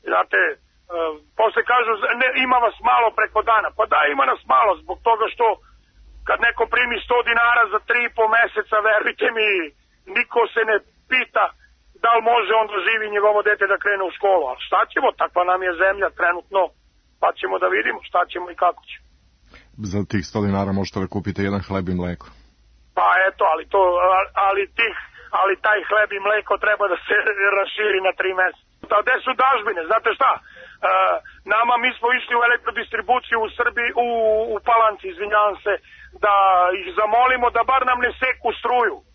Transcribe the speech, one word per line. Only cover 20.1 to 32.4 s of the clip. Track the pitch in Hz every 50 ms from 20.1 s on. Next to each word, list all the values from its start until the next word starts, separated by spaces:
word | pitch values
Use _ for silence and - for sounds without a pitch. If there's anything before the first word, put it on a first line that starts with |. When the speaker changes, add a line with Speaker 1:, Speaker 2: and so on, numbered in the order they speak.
Speaker 2:
tih | - 101 87
sto | - - 113
dinara | 104 101 98 98 98 98
možete | 98 98 95 - - 104
da | 95 - -
kupite | 104 87 101 87 - 98
jedan | 98 101 98 92
hleb | - 98 95 90 90
i | 90 90
mleko. | 87 87 87 - - - - - _ _ _ _ _ _ _ _ _ _ _
Speaker 1:
Pa | 185 185 180 175 185 190
eto, | 190 190 - 208 175 156
ali | 160 156 - -
to, | 196 190 180 175 180 180 185 185 190 202 196 _ - 202
ali | 196 196 202 196 - _ -
tih, | 233 220 175 - - - - - - - - 190
ali | 190 196 190 - -
taj | 214 214 208 - -
hleb | 202 214 214 208 208
i | 196 196
mleko | 202 214 214 202 - 208
treba | 190 - 208 208 202 202
da | 190 175 - -
se | - 208 208 196 220 208
<laughs> | 196 196 202 202 196
raširi | 196 196 - 202 214 208 196 190
na | 190 190 180 -
tri | 185 190 185
meseca. | 185 185 180 - _ _ _ _ _ - - 214
A | 208
gde | 208 247 254 - -
su | 254 254 247 254
dažbine? | 262 262 233 202 226 196 175 160 165
Znate | 220 226 226 233 196
šta? | - 269 254 170
E, | - _ - - - - - - _ - 185 190 190 190 185 175 160 _ - - - _
nama, | 190 208 220 233 240 247
mi | 233 240 254 233
smo | - 226 240 254
išli | 247 - - 247
u | 233